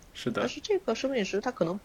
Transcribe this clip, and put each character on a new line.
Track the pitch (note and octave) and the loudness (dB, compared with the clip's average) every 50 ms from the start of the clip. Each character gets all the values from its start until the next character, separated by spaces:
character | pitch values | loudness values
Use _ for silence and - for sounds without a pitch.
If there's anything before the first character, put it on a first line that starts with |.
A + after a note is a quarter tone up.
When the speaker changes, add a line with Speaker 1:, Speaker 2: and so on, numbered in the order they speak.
| - - - | -16 -18 -14
Speaker 1:
是 | - - - | -6 -4 -2
的。 | G#3 G3+ | 0 0
Speaker 2:
但 | G#3+ B3+ | 0 0
是 | - D4+ | -2 -4
这 | - - G4+ F#4 | -2 0 0 2
个 | - A#3+ A3+ | 2 0 0
生 | - - C4+ | 0 0 0
酮 | C#4 A#3 | 2 0
饮 | F#3+ | 0
食 | - - G3+ | 0 0 -2
它 | - G#3 | -2 -2
可 | G3 - F3 | 0 0 0
能 | E3 F#3+ G#3 - | 0 0 -2 -6